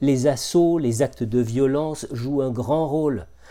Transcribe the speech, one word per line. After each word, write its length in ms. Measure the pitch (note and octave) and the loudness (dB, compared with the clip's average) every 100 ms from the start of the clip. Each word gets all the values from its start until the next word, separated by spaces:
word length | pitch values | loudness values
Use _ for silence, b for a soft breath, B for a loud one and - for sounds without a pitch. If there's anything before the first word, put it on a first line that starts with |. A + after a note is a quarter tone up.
les 260 | C3+ C3+ C3+ | 0 2 2
assauts, 520 | B2+ - F3 E3+ E3+ | 0 0 2 4 2
les 240 | C3 A2 | 0 0
actes 200 | C3 - | -2 -2
de 160 | A#2 A#2+ | -2 0
violence 720 | A#2+ A#2 C3+ C#3 D#3 D3+ - | 0 2 2 2 -2 -6 -8
jouent 320 | A#2+ B2 C#3+ | -8 -4 -2
un 80 | C3 | -2
grand 380 | A#2+ B2 D3+ D#3 | -4 -2 0 0
rôle. 400 | D3+ D3+ A#2 - B B | 0 0 -2 -6 B B